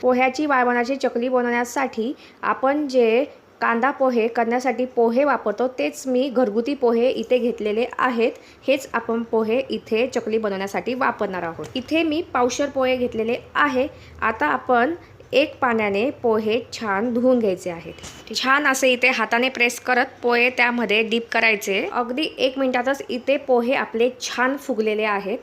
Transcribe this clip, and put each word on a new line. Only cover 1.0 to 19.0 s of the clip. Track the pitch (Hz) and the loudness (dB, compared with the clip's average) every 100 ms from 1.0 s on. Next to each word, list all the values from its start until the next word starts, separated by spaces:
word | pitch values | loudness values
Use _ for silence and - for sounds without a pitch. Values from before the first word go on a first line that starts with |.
| 247 240 254 | -2 -2 0
बनवण्यासाठी | 247 240 240 247 285 254 233 226 311 - - | 0 0 0 -2 -2 -4 -2 -4 -6 -14 -6
आपण | - 214 262 294 285 | -4 0 0 0 0
जे | 254 226 233 294 - - - | 2 4 4 0 -6 -20 -4
कांदा | 233 233 262 | -2 2 0
पोहे | 277 262 240 226 | 2 0 2 0
करण्यासाठी | 240 226 247 262 240 254 | 0 0 0 0 -2 -2
पोहे | 240 226 233 | 2 2 4
वापरतो, | 285 233 220 208 254 | 2 2 -2 -2 -2
तेच | 254 294 - 262 | -2 -4 -4 -2
मी | 247 277 | 0 0
घरगुती | 233 226 208 233 | 0 0 0 -2
पोहे | 277 240 233 254 | 0 2 2 2
इथे | - 220 254 | 0 0 0
घेतलेले | 233 - 214 208 254 - | 2 -2 -2 -2 -2 0
आहेत. | 254 233 240 - - - - | 0 2 0 -2 -12 -6 -2
हेच | 277 - | 0 -2
आपण | 240 233 226 | -4 -2 -4
पोहे | 226 226 214 247 - | -2 0 0 0 -2
इथे | 214 - 220 254 | -6 -2 0 0
चकली | 247 220 220 | -2 -2 -2
बनवण्यासाठी | 214 190 196 190 196 | -2 -4 -4 -4 -4
वापरणार | 254 262 233 202 185 | -2 -2 0 -4 -4
आहोत. | 170 165 151 262 | -6 -8 -8 -8
इथे | 247 320 | -2 0
मी | 330 302 | 0 -2
पावशेर | 349 262 247 247 285 | -2 0 0 0 -2
पोहे | 269 254 254 | 0 0 0
घेतलेले | 240 226 220 254 - - | -2 -2 -2 -4 -4 0
आहे. | 294 254 285 - - - | 2 2 -2 -6 -20 -4
आता | 220 226 302 | -4 0 0
आपण | 269 - 240 262 349 - - - | 0 2 2 2 -2 -10 -20 -2
एक | 262 302 - | 2 2 0
पाण्याने | 254 226 208 196 262 | 0 0 0 0 -2
पोहे | 285 226 220 214 233 - | -2 0 0 0 -2 -4
छान | - 220 196 240 | -8 -4 -2 -2
धुवून | 233 254 247 | 2 4 4
घ्यायचे | 214 180 180 | 2 -2 -6
आहेत. | 165 165 - - - - 220 | -10 -12 -16 -18 -18 -10 -4
छान | 254 277 294 | 0 2 4
असे | 269 262 | 4 4
इथे | 247 | 4